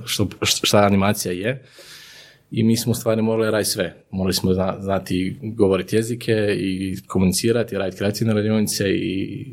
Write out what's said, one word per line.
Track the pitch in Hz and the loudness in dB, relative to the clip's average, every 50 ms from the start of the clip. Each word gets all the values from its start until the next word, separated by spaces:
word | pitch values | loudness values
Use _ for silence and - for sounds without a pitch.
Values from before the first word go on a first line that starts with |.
| - | -4
što, | - - - 104 90 - - | -4 -2 -2 -2 -2 -4 -2
šta | - - - - - - - 104 | -2 -2 0 0 2 4 6 6
animacija | 101 101 101 98 95 101 104 - - 92 90 | 6 6 6 4 4 2 0 0 -2 -4 -4
je. | 90 95 117 135 139 - - - - - - - - - - - - - - - _ _ _ | -4 -4 -4 -4 -6 -10 -18 -20 -20 -20 -20 -20 -20 -20 -20 -20 -20 -20 -20 -20 _ _ _
I | - 113 113 | -2 2 2
mi | 113 113 | 4 2
smo | 113 - 123 | 2 2 0
u | 110 | -2
stvari | - - 113 110 110 | 0 0 0 0 2
morali | 110 113 113 113 110 107 | 2 0 0 0 0 2
raditi | 107 107 98 - | 0 0 0 0
sve. | - 104 92 82 78 - _ _ | -2 -2 -2 -4 -6 -12 _ _
Morali | - 95 92 95 92 | -4 -2 0 0 0
smo | - - 95 92 | 0 2 2 2
zna-, | 92 92 95 92 - | 2 0 -2 -4 -4
znati | 98 98 98 92 - - 92 92 95 95 - - - | -4 -2 -2 -2 -2 -2 -2 -2 -2 -2 -6 -8 -10
govoriti | 110 110 113 101 95 95 90 92 - 107 | -6 0 2 2 4 4 2 0 0 -2
jezike | 110 113 113 120 120 - - 113 107 104 104 | -2 0 -2 -4 -4 -2 0 0 2 2 0
i | 101 90 95 98 95 92 95 95 95 95 - | 0 -2 -2 -4 -4 -4 -4 -6 -6 -8 -8
komunicirati, | - - 104 95 92 87 - - 117 113 120 110 - 101 | -4 0 2 2 2 2 2 2 2 2 2 0 -2 -4
raditi | 98 95 92 92 | -4 -4 -4 -4
kreativne | - 104 101 104 - 117 110 107 | -2 -2 -2 0 0 0 0 2
radionice | 104 104 107 107 107 107 98 - - 104 | 2 2 2 2 2 0 0 0 0 0
i | 98 92 92 98 92 92 98 98 98 101 - - 131 | 2 2 0 0 -2 -4 -4 -4 -6 -8 -10 -12 -12